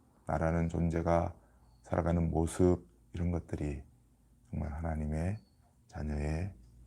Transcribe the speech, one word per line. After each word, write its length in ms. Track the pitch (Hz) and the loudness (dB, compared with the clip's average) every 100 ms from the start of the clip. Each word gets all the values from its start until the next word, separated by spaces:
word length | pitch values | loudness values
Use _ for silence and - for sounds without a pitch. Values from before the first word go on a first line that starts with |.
| _ _ - | _ _ -4
나라는 440 | 78 82 85 82 | 0 0 2 0
존재가 640 | 82 85 82 82 85 87 - - - - - | 0 0 0 2 2 0 -8 -20 -20 -20 -18
살아가는 480 | - - 82 85 82 | -2 0 2 2 2
모습, 520 | 78 82 - 90 87 - - - | 2 0 6 6 6 -2 -20 -12
이런 160 | 87 87 | -4 -2
것들이 540 | 87 - - 73 71 - - _ _ _ _ - | -2 -4 -6 -4 -6 -12 -20 _ _ _ _ -10
정말 220 | 82 78 | -6 -6
하나님의 640 | 76 82 76 76 78 87 107 - _ _ _ _ | -4 -4 -2 -2 -2 -2 -4 -12 _ _ _ _
자녀의 680 | - 73 73 76 80 95 - - - | -8 -4 -2 -2 -2 -4 -8 -20 -20